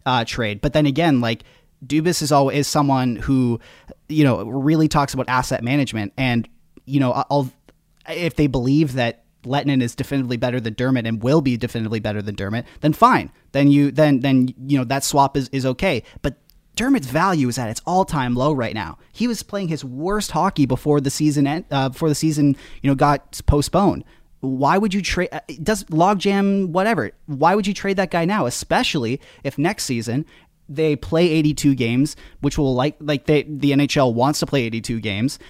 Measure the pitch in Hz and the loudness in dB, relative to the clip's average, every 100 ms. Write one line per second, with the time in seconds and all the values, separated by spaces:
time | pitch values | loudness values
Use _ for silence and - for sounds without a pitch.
0 | - 127 117 - 110 104 147 151 147 135 | -2 0 -2 -4 -4 -2 -2 2 2 2
1 | 170 131 117 113 - _ _ _ 131 151 | 2 2 0 -4 -10 _ _ _ -4 -2
2 | 165 160 147 143 135 143 139 156 139 131 | 0 0 2 2 2 0 0 0 2 2
3 | 127 113 - 131 123 113 - - - - | 0 -2 0 0 2 -2 -8 -20 -20 -20
4 | - 156 143 107 107 135 139 156 156 151 | -4 2 4 2 -2 -2 2 2 2 2
5 | 139 131 123 127 - 135 120 143 131 110 | 0 -2 -2 -2 0 -4 0 0 0 -4
6 | 101 - 131 117 110 - _ - - 139 | -6 -4 0 0 -2 -10 _ -20 -4 0
7 | 127 127 - 143 127 - _ _ _ _ | 0 0 -2 -2 -2 -8 _ _ _ _
8 | - 165 170 - 147 127 123 147 156 131 | -12 -6 -2 0 0 0 2 2 2 0
9 | 117 - _ _ 123 139 139 135 120 - | -2 -4 _ _ -6 -2 0 0 0 -4
10 | - 139 123 120 123 123 113 107 127 131 | -4 -4 -2 -2 -2 -2 -4 -2 0 0
11 | 113 113 117 160 135 120 117 117 110 110 | -2 -2 2 2 2 -2 -4 -4 -4 -4
12 | 104 104 104 101 98 113 - - 151 151 | -4 -6 -6 -6 -6 -6 -8 -2 -2 4
13 | 240 202 82 - _ 135 143 143 143 139 | 4 4 -2 -14 _ 2 4 4 4 4
14 | 151 135 135 131 127 127 135 139 123 135 | 4 4 2 2 2 -4 -2 -2 0 -4
15 | - 147 139 143 127 135 131 127 190 123 | 0 2 2 0 -4 -4 -4 -2 -2 -2
16 | - - - - _ _ _ - 247 269 | -6 -8 -8 -8 _ _ _ -4 0 0
17 | 131 143 190 170 123 117 113 113 - 180 | 0 0 2 2 0 -2 -6 -8 -2 0
18 | 190 156 123 123 139 139 113 110 85 - | 0 -2 -2 0 0 0 -2 -6 -8 -12
19 | _ - 240 226 - 202 180 151 135 127 | _ -4 -4 -4 -8 -6 -4 -6 -8 -6
20 | 175 208 - 156 185 170 127 127 147 147 | -4 -2 -2 -2 0 2 0 0 2 2
21 | 139 - 151 147 139 160 - 139 135 131 | 0 0 0 2 0 -2 -4 -2 -2 0
22 | 160 147 160 151 143 135 - - 135 135 | 0 0 0 2 2 2 -6 -4 -2 2
23 | 147 143 - - - 147 - 170 196 87 | 2 2 -4 -2 2 2 2 2 2 0
24 | - _ _ _ 131 131 139 185 214 196 | -8 _ _ _ -6 0 2 2 2 -2
25 | 170 - 180 143 - 143 165 214 190 156 | -2 -2 -4 -6 -12 -6 -2 -2 -2 2
26 | 180 202 196 196 196 196 185 170 202 196 | 2 2 0 2 2 0 0 0 0 0
27 | 104 - - 139 160 202 202 196 196 190 | -2 -8 -10 0 2 2 0 -4 -2 -2
28 | 185 175 170 208 123 - - 180 254 160 | 0 0 0 0 -2 -4 -2 0 0 -2
29 | 117 131 - - 139 - 165 214 - 120 | -2 -4 -8 -10 -8 -2 -2 -2 -4 -4
30 | 113 127 156 - _ _ - 143 160 143 | -2 -4 -6 -12 _ _ -10 -2 0 -2
31 | - 165 175 156 151 147 147 131 117 123 | 0 2 4 4 2 2 2 2 2 2
32 | 151 - - - 143 - 135 123 147 - | 0 -4 -20 -6 -2 0 0 0 -2 -4
33 | 151 143 - 143 147 147 143 139 143 147 | -4 -2 2 0 0 -2 2 2 2 2
34 | 131 117 135 156 - 143 113 113 110 117 | 2 2 0 0 -2 0 0 -4 -6 -6
35 | 107 98 131 - - | -4 -2 -4 -4 -14